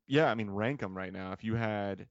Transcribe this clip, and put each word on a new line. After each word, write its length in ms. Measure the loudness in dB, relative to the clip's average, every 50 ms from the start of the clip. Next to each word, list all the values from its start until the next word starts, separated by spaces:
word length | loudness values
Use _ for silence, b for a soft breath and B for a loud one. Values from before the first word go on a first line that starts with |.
| _ 2
yeah, 200 | 4 6 6 6
I 60 | 4
mean, 160 | 2 0 0
rank 320 | 0 0 2 2 0 -2
'em 140 | -4 -6 -4
right 160 | -6 -6 -6
now. 180 | -6 -6 -6 -6
If 120 | -6 -6 -2
you 100 | -2 0
had, 540 | 0 0 0 0 0 -2 -2 -4 -6 -8 -16